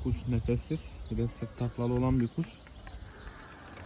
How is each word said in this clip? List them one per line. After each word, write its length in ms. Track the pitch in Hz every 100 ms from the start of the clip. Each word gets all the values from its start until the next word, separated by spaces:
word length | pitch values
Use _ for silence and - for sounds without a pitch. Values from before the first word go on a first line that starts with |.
kuş 260 | 127 120 123
nefessiz, 520 | 117 - 120 - 156 - - -
bir 60 | 113
de 120 | 117 -
sık 180 | 113 -
taklalı 360 | 120 - 120
olan 260 | 123 131 131
bir 80 | 117
kuş. 200 | - 165 - - - - - - - - - - - - -